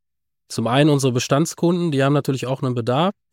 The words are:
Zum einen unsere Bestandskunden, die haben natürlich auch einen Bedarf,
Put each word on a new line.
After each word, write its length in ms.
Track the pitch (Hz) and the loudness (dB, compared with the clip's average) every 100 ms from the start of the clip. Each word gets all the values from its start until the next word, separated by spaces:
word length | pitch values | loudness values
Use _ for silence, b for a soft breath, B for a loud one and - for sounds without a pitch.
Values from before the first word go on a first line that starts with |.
| _ _ _ _ _ | _ _ _ _ _
Zum 180 | - 113 | -6 0
einen 220 | 127 151 | 2 4
unsere 220 | 143 131 | 4 2
Bestandskunden, 800 | 123 - 139 165 - 170 180 170 | 0 0 0 0 0 0 0 0
die 120 | 139 | 0
haben 120 | 135 | 2
natürlich 320 | 147 135 131 127 | 0 0 -4 -4
auch 160 | 131 | -4
einen 120 | 131 | -4
Bedarf, 380 | 120 117 123 180 - _ | -4 -2 0 -2 -4 _